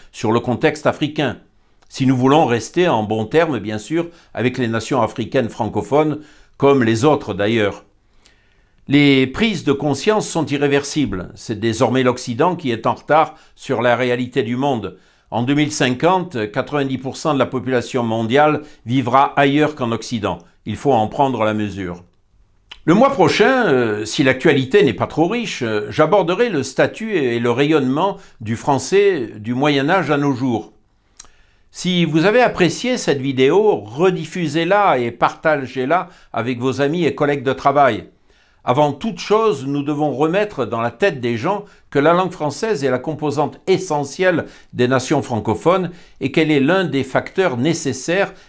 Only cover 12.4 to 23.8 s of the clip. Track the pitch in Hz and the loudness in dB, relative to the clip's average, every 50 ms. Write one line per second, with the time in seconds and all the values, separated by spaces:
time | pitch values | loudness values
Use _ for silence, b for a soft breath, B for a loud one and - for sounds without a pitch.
12.4 | 156 180 175 175 156 127 113 110 - 131 120 - - - 147 160 - - - b | 0 0 0 -2 -4 -4 -4 -2 -2 -4 -4 -4 -2 2 2 2 2 2 -2 b
13.4 | b b b b - - 131 110 117 123 120 113 127 123 123 123 127 123 - 139 | b b b b -6 -4 -2 0 2 2 2 2 2 0 0 -2 -4 -4 -2 -2
14.4 | 117 113 123 127 139 147 131 113 95 90 90 b b b b b b b b 110 | -2 -2 -2 -2 -2 -2 -2 -2 -4 -8 -12 b b b b b b b b -4
15.4 | 120 131 143 143 151 143 - - 151 127 127 127 156 170 190 185 180 180 - 120 | -2 0 0 0 0 0 0 -2 0 0 0 0 2 2 2 2 0 -4 -4 -4
16.4 | 107 107 - 135 123 - 147 147 139 135 131 120 135 131 117 - - 160 147 135 | -4 -4 -4 -4 -4 -2 -2 -2 -2 -2 -4 -6 -6 -8 -8 -6 -4 -2 0 0
17.4 | 120 - 131 127 101 127 127 120 110 - - 127 120 113 110 113 113 107 120 143 | 0 0 -2 -4 -2 -2 -2 -2 -2 -2 -2 -2 0 0 0 -2 0 2 4 4
18.4 | 151 151 151 - B B B B B 113 123 135 123 120 120 135 139 - - 143 | 4 4 2 0 B B B B B -2 -2 -2 0 2 2 2 2 2 2 2
19.4 | 143 139 139 147 151 151 151 - 127 113 113 110 - - 123 110 98 98 87 87 | 2 2 4 2 2 0 -2 -4 -4 -4 -4 -4 -6 -6 -6 -4 -4 -4 -4 -6
20.4 | b b b b b - 107 - - 143 131 113 107 104 - 143 143 135 127 110 | b b b b b -8 -8 -4 0 2 2 2 0 0 0 0 0 0 0 0
21.4 | 110 107 107 107 107 101 90 98 95 87 87 87 90 _ _ _ _ _ _ _ | 0 0 0 -2 -4 -4 -6 -6 -8 -8 -10 -12 -16 _ _ _ _ _ _ _
22.4 | _ _ _ _ _ - - - - 151 170 214 262 277 269 - 175 143 - - | _ _ _ _ _ -20 -20 -6 0 2 4 4 4 4 4 2 2 2 4 4
23.4 | 208 247 269 254 233 180 135 127 | 4 4 4 2 2 2 2 2